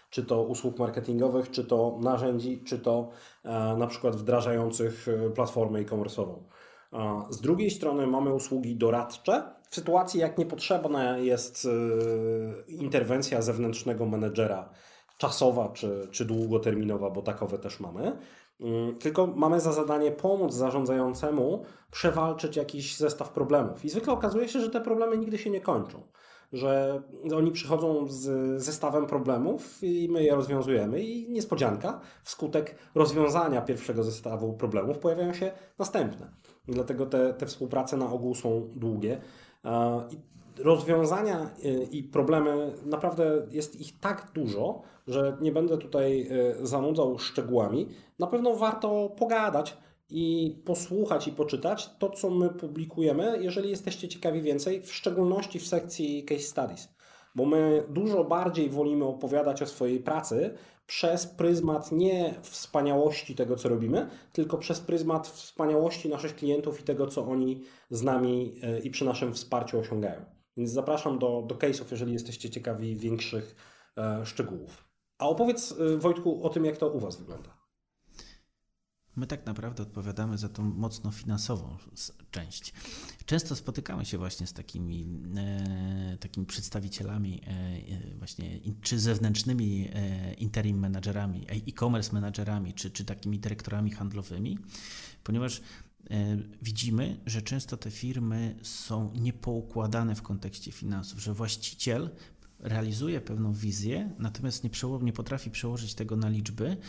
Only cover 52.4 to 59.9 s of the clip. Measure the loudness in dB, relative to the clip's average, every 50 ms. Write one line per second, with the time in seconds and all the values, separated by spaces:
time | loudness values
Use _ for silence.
52.4 | 4 4 2 -2 -8 -8 -6 -8 -8 -4 0 2 4 4 4 4 2 2 0 0
53.4 | 0 0 0 0 -2 -2 -2 -4 -4 -6 -6 -6 -8 -10 -6 -2 -2 0 0 2
54.4 | 2 2 0 2 0 0 -2 -2 -4 -8 -10 -4 -2 0 2 4 4 4 4 2
55.4 | 0 -4 -6 -8 -4 0 0 0 0 -2 -2 -2 -2 -2 -2 -4 -2 -2 -2 -2
56.4 | -2 -2 -2 -2 -2 -2 -4 -10 -14 -18 _ _ -20 -20 -20 -20 -20 _ -2 2
57.4 | 4 6 6 6 6 6 6 4 4 2 0 0 2 4 4 4 4 4 2 2
58.4 | 2 2 2 2 2 2 2 2 2 2 2 2 2 0 0 -2 -2 2 2 4
59.4 | 4 2 2 0 -2 -4 -2 0 0 2